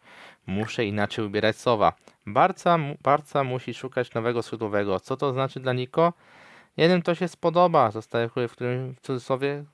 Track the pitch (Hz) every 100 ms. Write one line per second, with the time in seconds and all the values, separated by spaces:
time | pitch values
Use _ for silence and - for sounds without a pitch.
0 | - - - - - 98 107 - 110 104
1 | 104 - 107 104 107 110 - 110 90 -
2 | _ _ - 110 175 190 175 170 143 147
3 | 131 147 147 147 135 123 - 117 131 -
4 | 120 120 113 117 - 113 110 101 101 92
5 | - 131 143 127 135 135 131 123 127 -
6 | 170 - _ - - - _ - 160 180
7 | 170 165 175 - 170 165 180 160 117 107
8 | - 120 117 - 120 - 123 127 131 127
9 | - 131 - 131 139 143 143